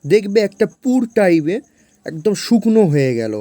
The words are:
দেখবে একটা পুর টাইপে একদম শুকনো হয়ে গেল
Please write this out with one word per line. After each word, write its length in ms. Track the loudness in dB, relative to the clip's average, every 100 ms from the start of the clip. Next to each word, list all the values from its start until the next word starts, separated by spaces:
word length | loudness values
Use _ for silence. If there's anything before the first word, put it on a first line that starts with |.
| 0
দেখবে 260 | 0 2 -2 -2
একটা 180 | -2 -4 _
পুর 200 | -2 -2 0 0
টাইপে 380 | 2 2 0 -6 _ _ _ _ -14
একদম 280 | -6 -4 -4 0
শুকনো 380 | 0 2 2 2
হয়ে 200 | 2 0 -2
গেল 140 | -4 -6